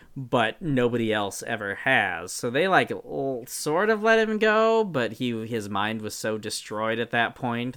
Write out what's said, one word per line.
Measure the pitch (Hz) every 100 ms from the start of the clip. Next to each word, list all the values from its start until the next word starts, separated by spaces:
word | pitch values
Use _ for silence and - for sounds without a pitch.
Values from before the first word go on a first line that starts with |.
| - -
but | 127 127 113 -
nobody | 131 131 123 120 113
else | 107 101 -
ever | - 113 101 98
has. | 135 127 98 85 92
So | - 123
they, | 131 190
like, | 170 120
l-, | 98 123 143 135 127 120
sort | - 151 160 214
of | 220
let | 220 226
him | 220 214
go, | 220 214 220 226
but | 208 143 113
he, | 113 127 113 113
his | 117 101
mind | 101 104 110
was | 107
so | - 113 107
destroyed | 107 - - 107 110 113
at | 117
that | 120 113
point | - 127 117 123